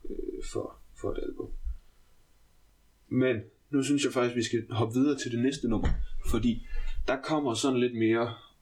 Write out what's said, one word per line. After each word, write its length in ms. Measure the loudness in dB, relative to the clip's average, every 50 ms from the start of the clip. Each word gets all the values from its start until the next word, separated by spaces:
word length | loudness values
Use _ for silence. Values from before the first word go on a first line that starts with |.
| -6 -6
øh, 340 | -6 -6 -6 -8 -8 -8 -10 -6 -6
for, 240 | -6 -6 -8 -12 -18 -20 -20 -16 -8
for 100 | -6 -6
et 80 | -4 -4 -6
album. 280 | -6 -6 -8 -10 -8 -8 -6 -6 -6 -8 -8 -12 -20 _ _ -20 _ -20 -20 _ _ _ _ -20 _ _ _ _ _ _ _ _ _ _ _ _ _
Men 320 | 0 2 2 2 2 -2 -4 -10 _ _ _ _
nu 140 | -2 -2 2
synes 200 | 2 2 2 2
jeg 80 | 0 2
faktisk, 220 | 2 0 2 0
vi 80 | -2 -2
skal 220 | 0 -2 -2 -2 -2
hoppe 240 | -2 0 0 0 2
videre 240 | 2 2 2 2 0
til 120 | -2 -4
det 80 | -2 0
næste 280 | 0 0 0 0 -2
nummer, 200 | 0 0 2 2 2 2 2 0 -2 -2 -2 0 2
fordi 340 | 2 2 2 2 0 0 -4 -2 -2 0 0 0 0 0 0
der 140 | 0 -2 -2
kommer 320 | 0 0 0 2 2 0 0
sådan 260 | 2 2 2 4 4
lidt 160 | 2 2 2
mere 380 | 2 4 4 4 4 2 0 -4 -10 -16 -20 _ _